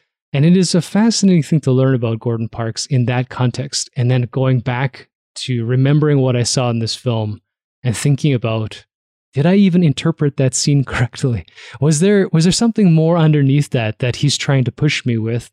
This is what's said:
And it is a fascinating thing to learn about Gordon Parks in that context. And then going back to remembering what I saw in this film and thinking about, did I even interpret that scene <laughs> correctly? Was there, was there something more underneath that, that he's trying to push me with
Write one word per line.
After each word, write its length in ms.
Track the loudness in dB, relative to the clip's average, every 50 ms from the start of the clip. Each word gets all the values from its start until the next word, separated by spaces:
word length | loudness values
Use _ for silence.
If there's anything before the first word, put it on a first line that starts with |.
| _ _ _ _ _ _ -2
And 120 | 0 2
it 120 | 4 4
is 180 | 4 2 2 0
a 60 | -2 -2
fascinating 600 | 0 0 0 2 2 0 2 2 2 2 2 2
thing 180 | 0 -2 -2
to 120 | 0 2 2
learn 220 | 2 2 2 0
about 260 | 0 -2 -4 -6 -4
Gordon 280 | -4 -4 -4 -4 -6 -8
Parks 380 | -8 -8 -8 -8 -6 -8 -8
in 180 | -4 -2 0 0
that 220 | 0 -2 -2 -4 -6
context. 640 | -4 -2 -2 -2 -2 -4 -8 -8 -8 -10 -10 -8 -6
And 140 | -4 -2 0
then 120 | 0 0 -2 -2 -4
going 280 | -2 0 0 0 0
back 480 | -2 -2 -4 -4 -4 -6 -6 -10 -20 _ _ _ _ _ -18
to 280 | -14 -8 -6 -4 -4 -2
remembering 540 | -2 0 2 2 2 2 2 2 2 2 2
what 160 | 2 2 0
I 60 | 0 0
saw 260 | 0 0 -2 0 0
in 80 | -2 -2
this 160 | -4 -4 -6
film 440 | -6 -4 -4 -2 -2 -4 -4 -8 -10 _ _ _ _ _ _ _ _ -6
and 140 | -6 -4
thinking 360 | -2 0 -2 0 0 0 0 -2
about, 520 | 0 -2 -4 -4 -4 -6 -8 -10 -14 -20 _ _ _ _ _ _ _ _ _ -4
did 140 | -2 0
I 80 | 2 4
even 260 | 4 4 4 4 4 2
interpret 520 | 2 0 0 -2 -4 -2 0 -2 -2 0 0
that 160 | -2 0 0
scene 300 | -2 -2 0 0 0 0
<laughs> 80 | -2 -2
correctly? 520 | -4 -4 -4 -4 -4 -4 -4 -4 -4 -8 _ _ -20 -20 -18 -8 -2
Was 200 | 0 0 2 2
there, 280 | 2 2 2 2 2 2 2
was 120 | 2 2
there 80 | 2 2
something 400 | 2 0 0 2 2 4 4 4
more 240 | 4 4 2 2
underneath 540 | 4 4 4 4 4 4 2 2 2 0 0
that, 280 | -2 -2 -2 -2 -4 -4
that 180 | -4 -4 -2
he's 200 | 0 0 -2 -2 -2
trying 260 | -2 0 0 0 0
to 80 | 0 -2
push 320 | -2 -2 -2 -2 -2 -2
me 140 | -2 -2 -2
with 320 | -2 -2 -4 -4 -6 -8